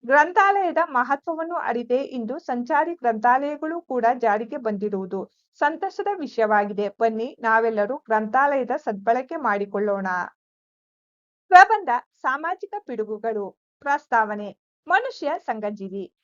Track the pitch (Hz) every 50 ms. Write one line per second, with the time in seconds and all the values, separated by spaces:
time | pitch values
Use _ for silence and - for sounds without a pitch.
0 | _ 233 262 294 302 320 359 392 392 392 403 403 381 349 311 320 330 339 285 247
1 | 247 240 277 277 _ - 330 311 320 330 349 330 - - 240 240 240 240 247 254
2 | 277 - - 254 226 214 254 320 _ - 262 240 247 240 320 285 311 339 339 -
3 | 254 240 226 214 214 240 247 262 285 285 294 285 302 311 330 349 339 _ 262 247
4 | 226 233 254 247 240 226 202 214 233 226 294 294 247 220 208 196 196 208 208 196
5 | 190 185 196 190 180 - _ _ _ _ _ _ 311 294 320 311 392 381 370 -
6 | 392 403 415 381 302 233 - - 226 208 214 208 208 202 208 190 202 202 - _
7 | 226 226 220 220 226 262 - _ - 226 220 226 226 233 226 214 208 208 262 -
8 | _ - 220 220 220 214 214 262 277 285 285 269 247 214 247 302 - - 220 196
9 | 196 226 233 247 262 262 330 330 285 233 208 202 202 202 196 202 208 208 202 196
10 | 190 190 180 180 175 - _ _ _ _ _ _ _ _ _ _ _ _ _ _
11 | _ _ _ _ _ _ _ _ _ _ 381 359 392 403 440 427 381 247 240 247
12 | - _ _ _ - 277 262 285 311 330 370 370 - - - 415 208 - 247 214
13 | 214 202 214 214 220 226 220 208 202 190 - _ _ _ _ _ - 285 277 294
14 | 294 _ 254 233 220 208 208 208 208 202 196 _ _ _ _ _ _ 302 339 392
15 | 480 523 466 - 339 285 311 370 _ - 240 220 208 208 214 208 190 190 180 202
16 | 185 - _ _